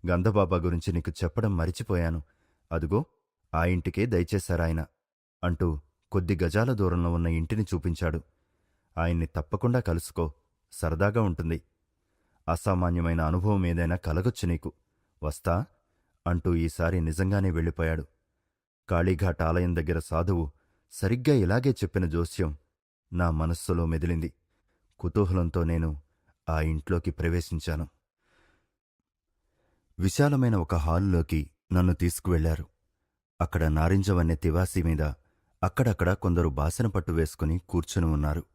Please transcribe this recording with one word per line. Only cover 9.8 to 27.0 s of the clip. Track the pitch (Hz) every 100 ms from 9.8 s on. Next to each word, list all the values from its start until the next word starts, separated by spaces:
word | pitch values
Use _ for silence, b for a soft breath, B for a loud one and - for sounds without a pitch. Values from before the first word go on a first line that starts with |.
| 101 82 - - 82 - _ _ _
సరదాగా | - 82 80 98 110
ఉంటుంది. | 104 80 82 82 _ _ _ _ _ _ _ _ -
అసామాన్యమైన | 95 - 92 90 85 85 82
అనుభవం | 78 90 98 101 90
ఏదైనా | 85 85 87
కలగొచ్చు | - 78 104 - 90
నీకు. | 82 - - _ _ _ _
వస్తా, | 76 - - 85 135 _ _ _ _ _ -
అంటూ | 87 92 85
ఈసారి | 82 - 85 90
నిజంగానే | 80 80 95 101 98
వెళ్ళిపోయాడు. | 82 82 - 80 80 73 _ _ _ _ _ _ _ -
కాళీఘాట్ | 87 90 87 95 82
ఆలయం | 80 87 90 85
దగ్గర | 78 82
సాధువు | - 82 85 90 78 - _ _ _
సరిగ్గా | - 95 120 127 139
ఇలాగే | 90 110 131
చెప్పిన | 120 95 98 90
జోస్యం | 82 85 - 85 73 _ _ _ _ _
నా | 87 87
మనస్సులో | 80 80 82 - 85 82
మెదిలింది. | 80 85 85 80 _ _ _ _ _ _ _
కుతూహలంతో | - 110 98 92 85 87
నేను | 82 82 82 73 _ _ _ _ -
ఆ | 80
ఇంట్లోకి | 78 78 - 87